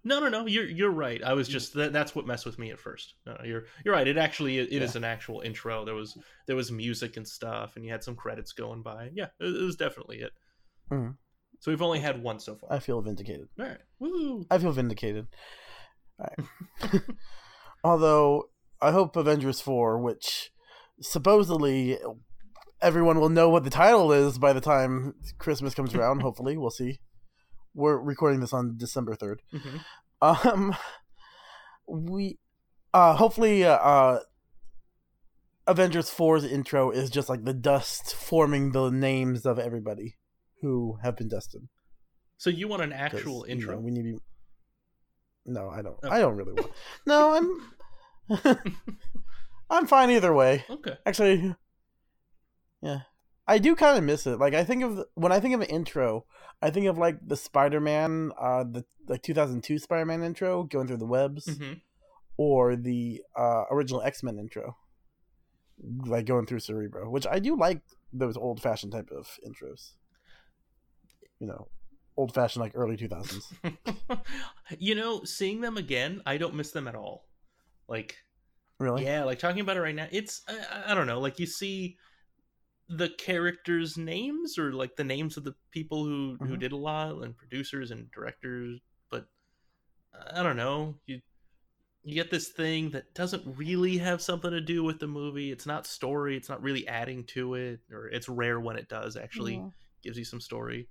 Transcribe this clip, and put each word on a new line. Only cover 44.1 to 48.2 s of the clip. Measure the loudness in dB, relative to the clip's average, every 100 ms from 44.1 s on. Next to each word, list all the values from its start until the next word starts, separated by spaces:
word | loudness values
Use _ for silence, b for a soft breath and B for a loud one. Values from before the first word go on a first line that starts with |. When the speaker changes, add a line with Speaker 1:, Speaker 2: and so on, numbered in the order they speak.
Speaker 2:
be, | -8 -12 -18 -20 -20 _ _ _ _ _ _ _ _ -10
no, | -10 -8
I | -10
don't. | -10 -8
Speaker 1:
Oh. | -2
Speaker 2:
I | 2
don't | 2 0
really | -4
want, | -4 -4 B B B 4
no, | 6 6
I'm, | 6 2 -2 -10 -18 -14 -16 -16 -20